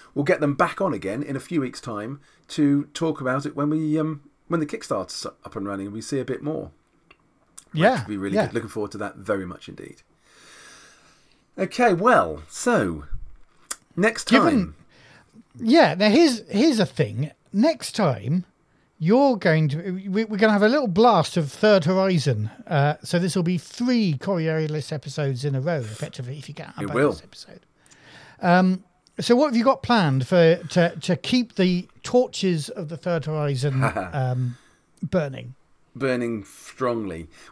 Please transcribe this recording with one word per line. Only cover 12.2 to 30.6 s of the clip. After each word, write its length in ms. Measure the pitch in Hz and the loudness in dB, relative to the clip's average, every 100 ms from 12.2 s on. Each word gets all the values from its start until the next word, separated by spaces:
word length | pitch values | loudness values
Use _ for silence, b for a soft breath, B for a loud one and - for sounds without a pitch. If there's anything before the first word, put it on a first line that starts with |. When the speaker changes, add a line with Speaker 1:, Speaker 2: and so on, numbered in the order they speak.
| 87 76 80 | 2 -4 -12
Speaker 1:
so 560 | - 247 220 98 78 71 - - - - _ - - _ - | -6 0 0 0 -4 -6 -8 -8 -16 -20 _ -16 -16 _ -2
next 320 | 214 220 - | 0 0 4
Speaker 2:
Given 180 | 254 339 | 4 6
Speaker 1:
time. 260 | 277 175 - _ b b b b b - 117 | 2 0 -6 _ b b b b b -20 -8
Speaker 2:
Yeah, 340 | 220 320 214 | 2 6 6
now 140 | 170 208 | 4 4
here's, 400 | 240 330 226 - | 6 4 2 -4
here's 300 | 202 311 226 | 2 2 2
a 60 | 190 | 0
thing. 440 | - 113 104 147 - _ | 0 -2 -2 -6 -8 _
Next 400 | 196 294 302 - | 0 2 0 -4
time, 540 | - 175 123 117 175 - _ _ _ _ - | -2 0 0 -2 -4 -4 _ _ _ _ -4
you're 380 | 156 240 285 226 | 2 4 4 4
going 320 | 185 160 156 | 2 4 2
to, 220 | 147 190 185 196 | 0 -6 -8 -4
we, 160 | 190 | -2
we're 120 | 220 208 | -2 2
gonna 140 | 220 | 4
have 100 | 208 | 6
a 60 | 214 | 4
little 180 | 285 247 | 4 2
blast 480 | 175 240 196 151 175 | 4 6 6 2 0
of 140 | 147 | -4
Third 320 | - 214 196 | 0 4 4
Horizon. 680 | 151 185 190 180 139 110 107 - - | 4 2 2 2 0 0 -2 -8 -2
Uh, 280 | 151 143 151 | 2 2 0
so 160 | - 175 | -2 -2
this 160 | 170 190 | 0 0
will 60 | |
be 160 | 170 180 | 0 -2
three 560 | - - 247 240 202 | -4 -4 0 2 2
Coriolis 760 | 139 190 185 160 160 156 151 - | 0 -2 -2 -2 -2 -2 -4 -6
episodes 520 | 151 - 135 143 127 | -8 -8 -4 -4 -2
in 100 | 143 | -2
a 60 | 135 | -2
row, 200 | 147 160 | -2 -4
effectively, 580 | 110 107 - - 123 147 | -4 -10 -12 -10 -12 -12
if 100 | 135 | -14
you 60 | |
get 140 | 147 - - | -16 -14 -10
a 40 | |
Speaker 1:
It 40 | 101 | -6
Speaker 2:
bonus 60 | |
Speaker 1:
will. 260 | 120 139 82 | 0 0 -2
Speaker 2:
episode. 380 | - - - - _ _ b b b b b b | -10 -20 -20 -20 _ _ b b b b b b
Um, 440 | 185 180 185 185 - _ _ - | 2 4 4 0 -6 _ _ -4
so 160 | 170 240 | 2 4
what 100 | 294 | 4
have 100 | 233 | 2
you 80 | |
got 180 | 233 254 | 2 2
planned 440 | - 240 160 131 127 | 2 2 4 2 2
for, 300 | 180 160 | 6 6
to, 400 | 175 | 4